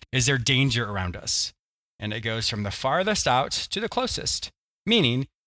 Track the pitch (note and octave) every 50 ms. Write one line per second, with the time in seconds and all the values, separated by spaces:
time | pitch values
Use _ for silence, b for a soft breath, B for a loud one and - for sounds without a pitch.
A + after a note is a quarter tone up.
0 | - - C3 C3 A#2+ C#3+ C#3+ B2+ A2 C#3 C3 B2+ C#3 C3 A2+ B2 A2+ G2+ G2+ F#2+
1 | F#2 F2+ F2 - - - - - - - - _ _ _ _ _ _ _ _ -
2 | G#2 G#2 G#2+ A#2 A2 A2+ A2+ A#2 A2+ - A#2 G#2 G2+ G2 - - - C3 D3+ F3+
3 | F#3+ G#3+ G#3 - - C#3+ B2 B2+ D3 - - - - - - G3 A3+ - - B3
4 | C4 - - - - - - - - - - _ _ _ _ _ _ G#3 A#3+ G#3+
5 | C#3+ A#2 B2 C3 C3+ - _ _ _